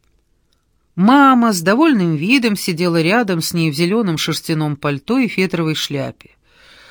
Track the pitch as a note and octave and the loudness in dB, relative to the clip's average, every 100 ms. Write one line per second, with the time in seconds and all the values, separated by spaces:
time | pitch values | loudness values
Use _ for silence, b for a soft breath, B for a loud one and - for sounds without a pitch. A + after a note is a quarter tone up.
0 | _ _ _ _ _ _ _ _ _ - | _ _ _ _ _ _ _ _ _ 0
1 | G3 C#4 C#4 B3+ A#3 F#3+ D#3+ A3+ E4 A#3+ | 4 6 6 6 2 0 0 2 2 2
2 | E3+ D3+ F3+ C4+ A#3 G#3 - D#3+ F3+ E3 | 0 -2 0 0 0 -2 -4 -2 0 0
3 | D#3+ A3+ G#3 E3+ D#3 E3+ D#3+ C#3+ E3+ A3 | 0 0 0 -4 -4 -2 -2 0 -2 0
4 | G3+ D#3 - D3+ - D#3 D3+ C#3+ D3 C#3 | -2 -4 -4 -6 -4 -4 -4 -4 -6 -6
5 | - B3+ A#3 - F#3 E3+ D#3+ D3+ - C#3+ | -4 -2 -2 -2 -4 -2 -4 -4 -6 -8
6 | B2+ - _ _ b b b b b | -8 -12 _ _ b b b b b